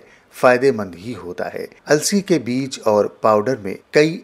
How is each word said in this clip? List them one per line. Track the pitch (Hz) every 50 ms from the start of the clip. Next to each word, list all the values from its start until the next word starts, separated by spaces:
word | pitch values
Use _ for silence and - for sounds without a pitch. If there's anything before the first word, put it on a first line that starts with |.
| - _ _ _ _ _ -
फायदेमंद | - - 127 123 123 131 139 127 110 104 92 85
ही | 82 90 117 120
होता | 95 90 90 87 - 95 90
है। | - - 87 - - _ _
अलसी | - 147 151 147 - 208 202
के | 185 - 180 147
बीज | 117 113 123 127 139 131 - - -
और | 113 107 104 101 - - _ -
पाउडर | 113 107 104 104 120 131 113
में | 98 95 92 - _ _ -
कई | 151 151 160 165 202